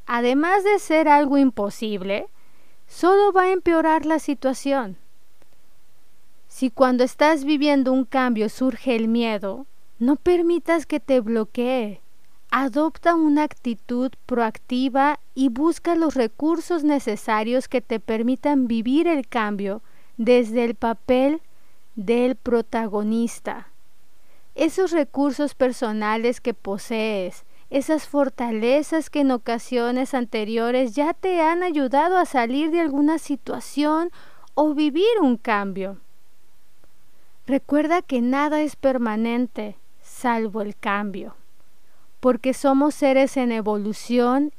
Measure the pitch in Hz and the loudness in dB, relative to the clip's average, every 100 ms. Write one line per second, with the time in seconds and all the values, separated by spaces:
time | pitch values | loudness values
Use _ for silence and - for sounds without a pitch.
0 | - 240 240 269 330 403 392 403 - 311 | -4 0 2 2 4 4 4 2 4 4
1 | 311 294 285 277 269 - 202 - 220 202 | 6 6 6 4 4 2 -4 -4 -6 -4
2 | 190 202 381 - - - - - - - | -2 -4 -6 -12 -16 -16 -16 -16 -14 0
3 | 339 392 403 370 370 381 339 330 320 320 | 4 6 6 6 4 2 2 4 4 2
4 | 311 320 - 285 262 262 277 269 214 185 | 2 0 0 -2 -2 -2 -2 -2 -2 -8
5 | - - - - - - - - - - | -14 -16 -16 -14 -14 -14 -14 -16 -16 -16
6 | - - - - - - 262 - 254 247 | -16 -16 -14 -14 -14 -2 -2 4 4 4
7 | 254 - 294 320 277 302 294 285 262 262 | 2 4 4 4 2 2 4 4 4 2
8 | 254 269 254 220 214 - 262 226 - 233 | 2 0 2 2 0 0 0 0 0 0
9 | 226 233 233 208 196 220 277 - - - | 2 2 0 -2 -4 -8 -10 -14 -14 -2
10 | 240 294 359 359 339 339 - 330 - 302 | 0 2 2 4 4 2 2 0 0 -4
11 | - 262 214 226 220 - 240 254 214 185 | 2 2 2 -2 -2 -2 -2 -2 -2 -8
12 | - - - - - 254 277 269 311 - | -14 -16 -16 -16 -4 0 0 2 0 2
13 | 339 339 311 294 302 - 247 220 - 240 | 2 4 4 4 2 -2 -6 -6 -4 -2
14 | 262 - - 240 220 - - 247 262 254 | -2 -4 -4 0 0 -2 -4 0 2 4
15 | 285 294 - 262 269 226 320 311 339 339 | 2 2 -4 0 0 2 2 2 2 2
16 | 320 262 233 - 302 330 - 349 294 285 | 2 2 0 0 0 0 0 0 2 2
17 | - 208 - 214 220 254 - 254 - 226 | 0 -4 0 0 2 0 0 -2 -2 -4
18 | - 220 233 262 285 294 240 226 220 285 | -2 0 0 0 2 2 2 0 2 2
19 | 339 302 - 240 214 208 202 208 - - | 4 2 0 -2 -2 -2 -4 -6 -10 -16
20 | - - 226 247 220 233 233 233 233 - | -10 0 6 6 4 2 0 0 -2 -2
21 | - 254 277 320 - - - - - - | 2 4 4 2 -4 -14 -16 -16 -12 -6
22 | 190 240 247 254 - 233 226 226 226 208 | 0 2 2 0 0 0 2 -2 -2 -2
23 | 208 226 233 - 208 - - - - - | 0 0 0 -4 -8 -8 -10 -14 -14 -14
24 | - - - - - - 320 - 370 330 | -14 -14 -14 -14 -8 -2 0 2 0 2
25 | 285 - 285 254 285 - 254 240 226 214 | 0 0 0 0 -2 0 0 0 -4 -2
26 | 214 220 233 240 247 226 190 196 - 226 | 0 0 0 -2 -4 -6 -6 -6 -4 -2
27 | 220 202 180 - - - - 277 269 311 | -2 -2 -4 -8 -14 -14 -4 -2 2 0
28 | - 285 269 - 240 220 233 285 294 320 | 0 0 0 0 -2 0 2 2 2 -2
29 | - 294 277 247 - 233 - 247 240 254 | 0 2 2 2 -2 -4 -2 -2 0 0
30 | 269 262 240 226 214 226 233 254 254 208 | -2 -2 -2 -4 -2 0 0 2 0 0
31 | 294 349 381 349 311 339 359 294 262 269 | -2 0 0 2 2 2 0 0 2 2
32 | 330 370 330 262 233 269 311 339 320 277 | 4 4 2 0 0 0 2 2 2 2
33 | 294 320 - 277 - 247 - - 294 311 | 2 2 -2 -6 -6 -8 -6 0 2 2
34 | 349 - - - - - 302 285 302 285 | 0 -6 -14 -14 -4 0 2 2 2 4
35 | 427 453 277 233 - 208 196 190 190 190 | 4 4 4 2 0 -2 -2 -6 -8 -10
36 | - - - - - - - - - - | -14 -16 -16 -16 -16 -16 -16 -16 -16 -14
37 | - - - - - 269 - 285 302 349 | -16 -14 -14 -10 -2 -2 2 0 2 0
38 | 359 254 240 269 294 302 302 - 269 254 | 0 0 2 2 2 0 0 0 0 2
39 | 233 214 233 240 247 - 214 - - - | 0 0 0 0 -2 -4 -10 -10 -16 -16
40 | - - 247 233 220 214 208 - 214 202 | -16 -4 -2 0 -2 -4 -6 -6 -2 -2
41 | 208 190 220 - - - - - - - | -4 -8 -10 -14 -14 -14 -14 -14 -14 -14
42 | - - 254 240 262 254 277 269 294 - | -14 0 2 2 0 2 4 4 4 2
43 | 277 262 269 269 247 220 208 208 208 208 | 4 4 4 2 0 0 0 -2 -2 -6
44 | - 247 240 262 294 | 0 2 4 2 0